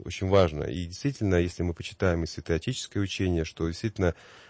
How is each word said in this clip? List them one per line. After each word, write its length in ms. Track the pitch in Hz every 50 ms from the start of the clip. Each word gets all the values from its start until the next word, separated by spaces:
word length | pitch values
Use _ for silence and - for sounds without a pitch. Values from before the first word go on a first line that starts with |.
| -
очень 240 | - - - 98 95
важно. 360 | 95 98 92 82 76 73 69
И 220 | - 64 85 90
действительно, 500 | 85 90 - - 143 135 - 113 98 92
если 260 | 87 87 87 - - 87
мы 120 | 90 82
почитаем 480 | - - - - - 101 92 87 82 82
и 40 |
святоотеческое 760 | 80 - - - - 85 80 - - 131 - - - - 107 101
учение, 420 | 92 - - 101 92 87 82 80
что 220 | 78 - - 82
действительно, 480 | 82 82 - - 113 - - 95 87 82 - - - - - -